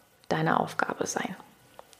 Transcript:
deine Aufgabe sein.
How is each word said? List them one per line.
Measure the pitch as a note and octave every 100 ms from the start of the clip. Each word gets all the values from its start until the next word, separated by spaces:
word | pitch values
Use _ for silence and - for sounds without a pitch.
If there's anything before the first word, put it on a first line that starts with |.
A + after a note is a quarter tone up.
| _ _ -
deine | D#3+ D#3+ -
Aufgabe | - - - - -
sein. | - - - - - - - -